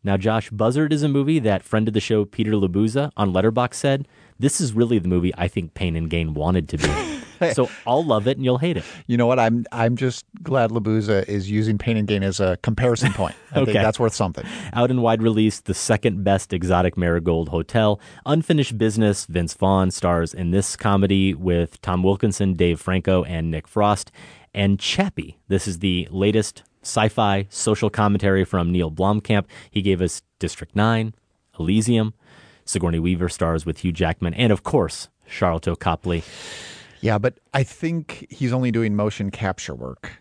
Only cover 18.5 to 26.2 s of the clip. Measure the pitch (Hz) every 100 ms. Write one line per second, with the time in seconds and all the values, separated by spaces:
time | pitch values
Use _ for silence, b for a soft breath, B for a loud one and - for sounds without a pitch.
18.5 | 156 135 110 110 104 107 101 - 82 85
19.5 | - 98 95 95 - 90 85 82 - 87
20.5 | 95 98 - 107 98 98 98 95 80 92
21.5 | 87 85 - - 90 92 98 110 92 98
22.5 | 87 90 82 - 92 87 92 76 85 82
23.5 | 78 - - 104 101 - B B B B
24.5 | - 101 202 - - 202 - 82 - _
25.5 | 98 - 85 95 87 80 92